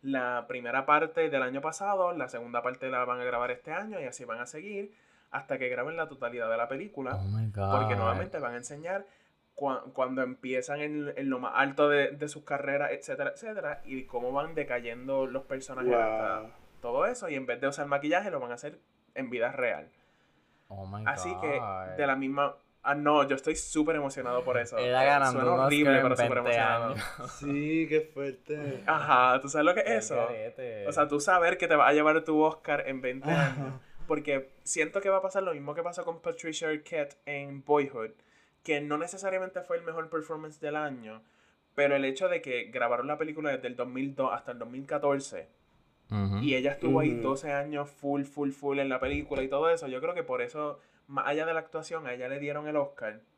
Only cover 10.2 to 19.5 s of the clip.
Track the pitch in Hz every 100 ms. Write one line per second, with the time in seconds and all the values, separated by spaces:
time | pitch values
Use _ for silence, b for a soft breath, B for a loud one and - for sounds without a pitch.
10.2 | 127 127 127 127 123 143 151 151 143 -
11.2 | 139 127 123 - 139 139 147 143 139 143
12.2 | 147 151 - 143 139 143 143 143 - 135
13.2 | 143 - 226 208 160 147 - 131 - 123
14.2 | 123 135 156 160 143 123 120 117 127 135
15.2 | 135 127 135 135 131 127 123 120 110 110
16.2 | 110 95 113 - - - - 123 190 240
17.2 | 185 139 127 120 139 135 143 143 147 170
18.2 | 208 151 123 120 147 165 _ _ _ -
19.2 | 131 120 120